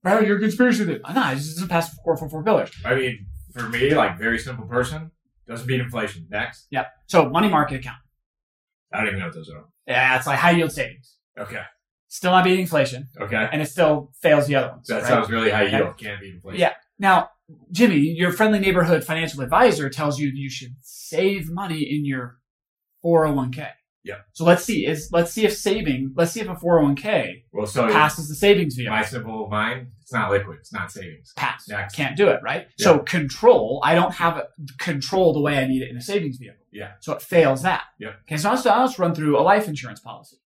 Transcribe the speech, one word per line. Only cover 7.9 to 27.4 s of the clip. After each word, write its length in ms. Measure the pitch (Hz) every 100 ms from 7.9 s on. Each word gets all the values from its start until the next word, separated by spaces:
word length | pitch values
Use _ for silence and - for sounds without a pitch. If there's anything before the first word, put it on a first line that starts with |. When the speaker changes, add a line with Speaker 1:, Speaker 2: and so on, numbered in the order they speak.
| - _ _ _ _ _ _ _ _ _
Speaker 2:
I 60 | 104
don't 80 | 107
even 100 | 98
know 60 | 87
what 80 |
those 140 | 80 80
are. 140 | 76 - _ -
Speaker 1:
Yeah, 300 | 123 131 131
it's 100 | 135
like 120 | 135
high 120 | 175
yield 220 | 175 156
savings. 440 | 143 123 - _ _ _ 104
Speaker 2:
Okay. 240 | 104 110 - _ _ _ _
Speaker 1:
Still 240 | - 185
not 120 | 185
beating 160 | 180 185
inflation. 480 | 185 - - 127 139 -
Speaker 2:
Okay. 280 | 101 113 107
Speaker 1:
And 100 | 151
it 40 | 151
still 460 | - 156 147 - -
fails 260 | 170 147 135
the 100 | 139
other 120 | 123
ones, 180 | - -
Speaker 2:
That 100 | 120
Speaker 1:
right? 40 | 123
Speaker 2:
sounds 240 | 120 107
really 200 | 113 110
high 160 | 107 98
Speaker 1:
Okay. 100 | 107
Speaker 2:
yield. 200 | - -
Can't 240 | 107 98
beat 140 | 98
inflation. 260 | 90 98 175
Speaker 1:
Yeah. 140 | 170 - _ _
Now, 320 | 196 180 160 _ _ 151 _
Jimmy, 260 | 180 233 156
your 340 | 151 165 175
friendly 260 | - 214 214
neighborhood 460 | 190 180 170 170
financial 360 | 165 160 160 143
advisor 460 | 123 170 247 147 135
tells 300 | 135 147 135
you 120 | 147
you 160 | 135 135
should 240 | - 123 -
save 680 | - - - 165 190 196 160
money 320 | 170 196 156
in 220 | 135 147
your 340 | 143 131 123 _ _ _ _ _ _ _
four 260 | 170 165 156
oh 60 |
one 200 | 139 127
k. 160 | 131 127 - _ _
Speaker 2:
Yeah. 160 | 95 104 _
Speaker 1:
So 100 | -
let's 180 | 170 170
see, 220 | - 196 -
is, 220 | 151 -
let's 200 | 170 170
see 120 | 220
if 80 | 208
saving, 600 | - 202 220 151 131 135 151
let's 140 | 165
see 100 | 226
if 80 | 185
a 60 |
four 240 | 170 170 170
oh 40 |
one 100 | 147 139
k 480 | 208 190 101 90